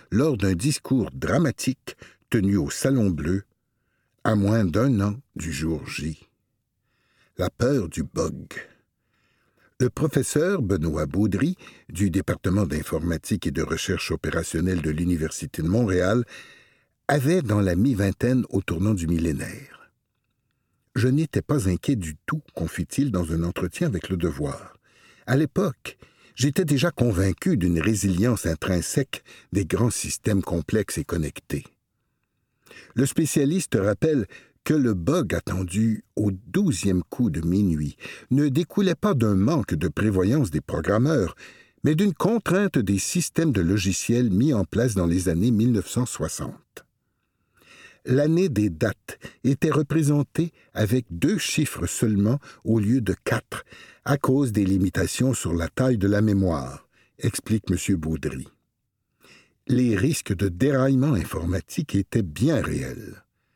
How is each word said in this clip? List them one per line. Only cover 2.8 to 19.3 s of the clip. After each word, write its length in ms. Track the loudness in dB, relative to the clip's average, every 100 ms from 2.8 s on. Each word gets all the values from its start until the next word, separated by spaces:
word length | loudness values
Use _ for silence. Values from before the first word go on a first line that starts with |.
| 0 2 2
Bleu, 360 | 0 0 -2 -4 _ _ _ _ _ _ _
à 100 | 0
moins 320 | 2 4 2 2
d'un 340 | 2 2 2
an 140 | 0 -4 -10 -10
du 140 | -8
jour 360 | -4 -4 -4 -6
J. 400 | -8 -8 -8 -16 _ _ _ _ _ _ _ _ _ _ -4
La 100 | -4
peur 400 | 0 0 0 -2
du 140 | -6
bug. 460 | -6 -4 -4 -6 -14 -16 -16 _ _ _ _ _ _ _ _ _ _ -2
Le 100 | -2
professeur 720 | 0 0 0 2 0 2 0
Benoît 460 | 0 0 0 -2 -2
Baudry, 500 | 0 0 2 -2 -4 -12 -20 -14
du 220 | -2 0
département 560 | 0 -2 -2 0 0 0
d'informatique 800 | -4 -4 -4 -2 -4 -2 -2 -2
et 40 |
de 120 | -4
recherche 480 | -4 -4 -2 -4 -4
opérationnelle 720 | -6 -4 -4 -4 -2 0 -2
de 80 | -2
l'Université 720 | -2 0 0 -2 -6 -10 -6
de 60 | 0
Montréal, 580 | 2 2 2 2 0 -2 -10 -20 -20 _ _ _ _ -2
avait 320 | 0 2 0
dans 220 | 2 2
la 140 | 2 2
mi-vingtaine 680 | 2 2 0 0 0 0 0
au 100 | -4
tournant 320 | -2 -2 0
du 140 | 0 0
millénaire. « 840 | 0 0